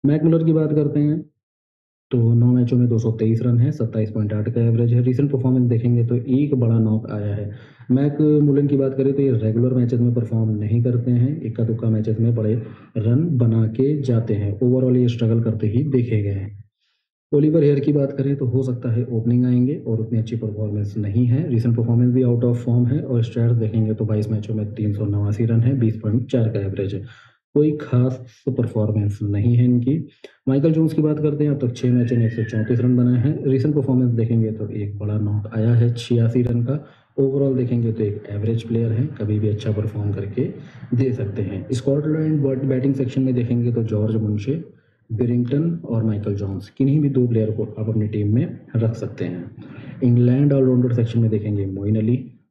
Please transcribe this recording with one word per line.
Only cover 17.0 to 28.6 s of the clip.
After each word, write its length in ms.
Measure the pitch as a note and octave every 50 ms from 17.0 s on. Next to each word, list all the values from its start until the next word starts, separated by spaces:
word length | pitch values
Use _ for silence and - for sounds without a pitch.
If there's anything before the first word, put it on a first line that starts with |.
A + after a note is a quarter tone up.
| _ _ _ _ _ _ -
Oliver 300 | C#3+ D3 D#3 D#3 E3 D3
Hare 160 | C#3+ C#3+ C#3+
की 140 | C#3+ D#3+ D3
बात 180 | D3 C#3 C3
करें 240 | - - C3 C#3 C#3
तो 100 | C#3 C3+
हो 180 | A#2+ A#2 C3 B2+
सकता 280 | B2+ B2 A#2 - B2
है 140 | A2 A#2+ A2+
opening 400 | A#2+ A#2+ A2 A2+ A#2 A#2+ B2 B2
आएंगे 300 | B2 B2 B2 B2 C3 D3+
और 240 | - - A#2 A2+ G#2+
उतनी 200 | G#2+ - A#2+ A2
अच्छी 160 | A2 - A#2+
performance 640 | A2+ A2+ G#2 G2+ G#2 A2 G#2 G2+ G#2 G#2 G2+ -
नहीं 280 | A2 G#2 G2+ G2+ A#2+ B2+
है, 240 | A#2+ B2 C#3 E3+ E3
Recent 280 | B2 A2+ A#2 B2 A#2
performance 360 | A#2+ A2+ A#2 A#2+ A#2+ B2 B2 B2
भी 100 | B2+ B2+
out 200 | A#2+ A#2+ A#2 A#2+
of 120 | A#2+ A#2
form 320 | A#2+ - B2+ A#2+ A#2+ B2
है 140 | A#2 C3+ D#3
और 220 | - - B2+ A#2 A2+
stats 320 | - - A#2+ A#2 A#2 A#2+
देखेंगे 380 | A2+ A2+ G#2+ G2+ A2+ A2 G#2+ A2
तो 120 | - A2+
बाईस 260 | G#2+ G#2+ G#2+ G#2 -
मैचों 240 | A2 G#2+ G#2 - A2+
में 180 | G#2+ G#2+ G#2 -
तीन 200 | A2 G#2+ G#2 G2+
सौ 120 | - B2
नवासी 400 | - G#2 G2+ G#2 G2+ G#2 A#2 A#2
रन 140 | A2+ A2+ A#2
है, 200 | A2+ B2+ C#3 C3
बीस 180 | A2+ A2 G#2+
पॉइंट 300 | - - A2 G#2 B2+ A#2+
चार 220 | - - B2 A2+ G#2+
का 100 | A2 G#2
एवरेज 340 | G2+ G2 F#2 G2+ G2 F#2+ G2+
है, 80 | - G#2 - - - - - _ _ _ _ _
कोई 240 | D3 D3+ D#3 D3 D3+
खास 640 | - - - B2 B2 C3 B2+ - - - - _ _ -
performance 680 | B2 -